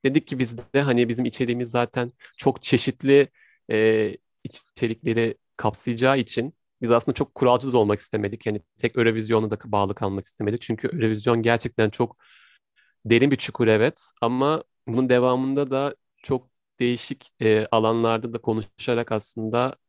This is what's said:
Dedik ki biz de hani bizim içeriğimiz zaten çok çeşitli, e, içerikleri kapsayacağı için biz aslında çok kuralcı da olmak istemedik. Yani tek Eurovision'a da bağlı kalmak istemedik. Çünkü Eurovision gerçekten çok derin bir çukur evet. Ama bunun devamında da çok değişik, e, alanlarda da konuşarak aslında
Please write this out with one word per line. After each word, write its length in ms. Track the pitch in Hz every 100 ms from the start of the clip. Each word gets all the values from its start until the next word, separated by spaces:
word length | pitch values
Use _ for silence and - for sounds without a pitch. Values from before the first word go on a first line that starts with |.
| 135
Dedik 220 | 147 -
ki 120 | 131
biz 180 | 120 117
de 240 | - 139
hani 280 | 143 120 120
bizim 160 | 117 123
içeriğimiz 460 | - 123 120 120
zaten 420 | 123 120 131 123 _ - -
çok 240 | - -
çeşitli, 640 | - 123 - - 135 139 135 _ _ _ -
e, 380 | 110 110 110 107 101 _ _
içerikleri 920 | - - _ - 117 113 - 113 113 - _ -
kapsayacağı 640 | 110 - - 113 131 139
için 340 | 113 - 131 _ _ _
biz 100 | 120
aslında 240 | 117 - 131
çok 200 | 143 -
kuralcı 380 | 127 123 131
da 40 | 123
olmak 220 | 104 104
istemedik. 460 | - 107 104 110 -
Yani 160 | 104 _ _
tek 180 | 117 -
Eurovision'a 540 | 117 113 110 113 107
da 60 | 104 113
bağlı 300 | 104 98 101
kalmak 300 | 101 98 -
istemedik. 360 | _ 104 117
Çünkü 260 | - 113 196
Eurovision 540 | 175 113 107 107 117
gerçekten 480 | 113 117 - - 107
çok 280 | - 120 - _ _ _ _ _ _ _ _ 107
derin 260 | 117 139
bir 40 | 139
çukur 320 | - - 113
evet. 340 | 107 123 - - _
Ama 420 | 120 127 135 156 - _ -
bunun 220 | 117 131
devamında 600 | 123 127 127 131 139 139
da 240 | 135 139 - _ _
çok 260 | - 131 _ _ _ _
değişik, 520 | 123 123 - 131 - _
e, 260 | 110 107 107
alanlarda 640 | 113 110 117 117 113 117
da 40 | 113
konuşarak 720 | - 110 110 - - 117 117
aslında 640 | 110 - - 110 117 127 -